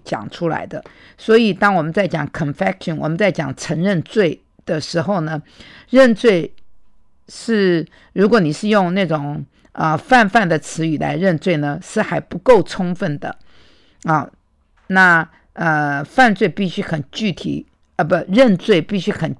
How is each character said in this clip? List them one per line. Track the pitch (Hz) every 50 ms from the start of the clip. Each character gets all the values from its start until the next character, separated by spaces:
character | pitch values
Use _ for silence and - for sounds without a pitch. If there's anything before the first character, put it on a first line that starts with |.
| -
讲 | - - 113 104 -
出 | - - 175 165
来 | 151 98 85 -
的。 | 165 143 - - - _ - - - _
所 | - - 220 233
以 | 240 214 175
当 | 185 202 202 196
我 | 175
们 | 151 165 160
在 | 208 196
讲 | 165 - 160 143 -
confession， | - - 165 143 143 - 190 190 190 - - - 160 147
我 | 143 156
们 | 160 170
在 | 214 196
讲 | - - 156 135 127
承 | - - - 170 151
认 | 170 202 202 165
罪 | - - - 226 202 160 135 - _ _ _ _ _
的 | - 180 151
时 | 139 - - 170
候 | 156 170 208 185
呢， | 156 156 160 151 - _ _ - - - - - - _
认 | - 254 269 247 226
罪 | - - 240 196 170 156 - - - - - - - - - - - - _ _ _ _ -
是， | - - - - 226 214 196 185 175 165 156 - _ - - _ -
如 | 180 190 214
果 | 233 226
你 | 175 147 151
是 | - - 208
用 | 214 208 185 170 180
那 | 196 196 156
种， | 160 151 143 143 147 151 143 - _ _ _ _
啊， | - - 160 156 156
泛 | 160 - - 254 247 220 190
泛 | - 233 208 165
的 | 170 151
词 | - - - - 160 165
语 | 156 139
来 | 147 143 143
认 | 156 185 196 170 151
罪 | - 190 170 151
呢， | 147 143 147 170
是 | - - - 214
还 | 208 - - 147
不 | - - - 175
够 | - 262 247 208
充 | - - - - 185 175 180
分 | - 208 170 147 147
的， | - 127 - - - - - - - _ _ _ _ _ _ _ -
啊。 | 156 156 151 131 - - _ _ _ _ _ _ _ _ _ _ -
那， | 190 190 185 180 170 165 156 - _ _ _ _ _
呃， | - 170 165 156 151 147 143 143 143 147
犯 | - - - 254 233 202
罪 | - 226 185
必 | - - 202 175
须 | - -
很 | 185 - 170 151 - -
具 | - - 214 208
体， | 151 - - 160 139 147 - _ _ _ _ _ _
啊， | - 175
不， | 156 180 165 156 -
认 | 185 240 269 240 190 170
罪 | - - 208 165
必 | - - 208 196
须 | 160 208
很 | 185 - 160 147 135 -